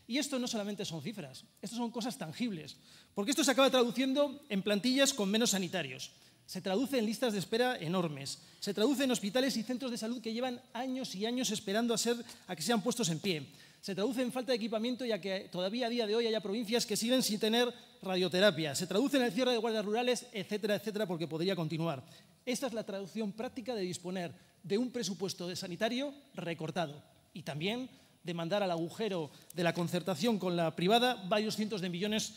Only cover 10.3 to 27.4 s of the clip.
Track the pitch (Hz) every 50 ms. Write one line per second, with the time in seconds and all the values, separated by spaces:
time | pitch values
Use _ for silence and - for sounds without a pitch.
10.3 | 220 233 254 262 247 240 - - - 226 254 262 254 262 254 - - 185 208 226
11.3 | 240 254 247 185 214 - - - 196 220 240 240 233 - - 226 240 240 233 -
12.3 | - - - - 180 165 151 190 240 220 170 247 - - - 156 165 147 - 139
13.3 | 165 151 139 - - - - - - - - - 196 156 202 254 240 247 254 240
14.3 | - 254 247 233 254 226 208 226 226 214 220 247 254 202 262 233 220 190 165 196
15.3 | 190 190 - - - 175 180 196 208 247 247 226 240 240 226 202 214 233 240 226
16.3 | 220 220 214 196 196 233 240 190 233 240 233 - 214 - 220 233 254 262 - -
17.3 | 208 202 - 220 220 240 247 240 233 - - - - - - 190 185 180 185 175
18.3 | 156 180 202 214 165 147 160 151 139 - 185 - 185 202 269 277 - 269 247 240
19.3 | 170 220 254 247 247 226 208 240 220 220 202 202 208 233 247 247 247 - - -
20.3 | - 214 175 - 208 214 202 202 208 196 - 220 196 208 214 175 180 151 170 147
21.3 | 156 156 175 190 196 170 160 156 170 160 165 165 147 127 - - - - - -
22.3 | _ _ _ - 254 - 285 247 233 220 190 - 196 196 196 165 - 214 220 202
23.3 | - - 220 254 - 277 214 254 247 214 185 180 175 - - 180 185 190 175 156
24.3 | 123 - - - _ _ - 160 202 214 254 247 - 247 220 170 202 160 196 180
25.3 | - - 180 175 185 175 196 185 175 170 214 226 240 247 277 294 277 - - -
26.3 | - - 143 170 170 - 165 156 - 185 170 143 147 147 - - _ _ _ _
27.3 | - 185